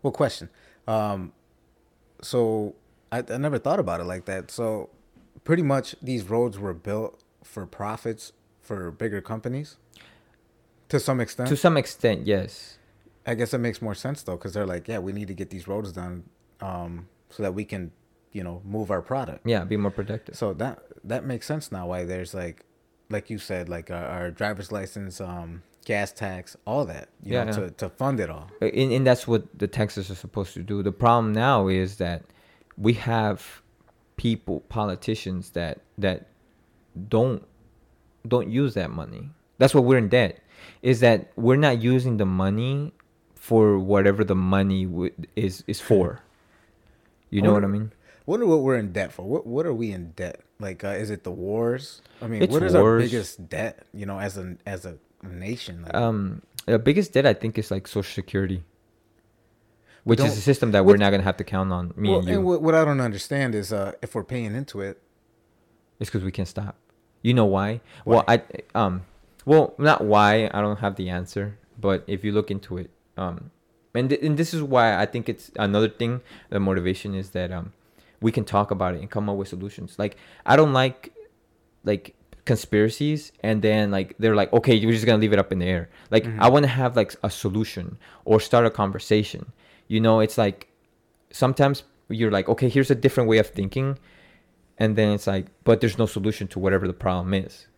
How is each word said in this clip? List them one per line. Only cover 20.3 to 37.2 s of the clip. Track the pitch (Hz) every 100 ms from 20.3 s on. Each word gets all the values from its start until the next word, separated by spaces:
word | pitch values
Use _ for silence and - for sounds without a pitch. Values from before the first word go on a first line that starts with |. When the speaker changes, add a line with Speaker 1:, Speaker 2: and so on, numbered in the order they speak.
| -
Speaker 1:
So | 107
that, | 82 123 - - -
that | 98 123
makes | 139 120
sense | - 151 -
now | 95 87
why | 90
there's, | 87 92 90
like, | 95 87 - _ _ _ _ _
like | 104 -
you | 107
said, | - 92 87
like, | 85 82
our, | 87 82
our | 90 87
driver's | 85 104 101 98
license, | 104 95 104 98 90
um, | 92 87 82 85 _ _
gas | - 104 98
tax, | - 101 92 90 - -
all | 131
that, | 139 82 - _
you | 98
Speaker 2:
Yeah, | 123
Speaker 1:
know, | 110
Speaker 2:
yeah. | 107
Speaker 1:
to, | 90
to | - 95
fund | _ 135 127
it | 85
all. | 78 78 -
Speaker 2:
Uh, | -
and, | - 131
and | 123
that's | 127 120 -
what | 113 - -
the | 101
taxes | - 104 - 92
are |
supposed | 95 95 - 95
to | -
do. | 95 101
The | 98
problem | 95 117 120 113
now | 107 127 123 95
is | 92 92 101
that | 87 85 - _ _ _ _ -
we | 104
have | 113 117 113 107 98 - - _ _ _ _ _ -
people, | 120 113 - 82 _
politicians | 113 104 92 - 110 95 90 92
that, | 87 82 - _ -
that | 98 90 - _ _ _ _ _ _ 85 104
don't, | 113